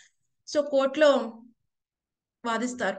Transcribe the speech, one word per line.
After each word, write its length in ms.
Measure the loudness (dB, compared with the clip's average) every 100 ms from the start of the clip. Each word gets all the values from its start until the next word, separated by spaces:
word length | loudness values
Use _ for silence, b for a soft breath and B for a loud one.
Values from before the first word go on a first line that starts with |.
| B _ _ _ -6
So 140 | -4 0
కోర్టులో 440 | 0 0 4 4 4 0 -12 -20 _ _ _ _ _ _ _ _ _
వాదిస్తారు. 540 | -6 -4 -4 -4 -4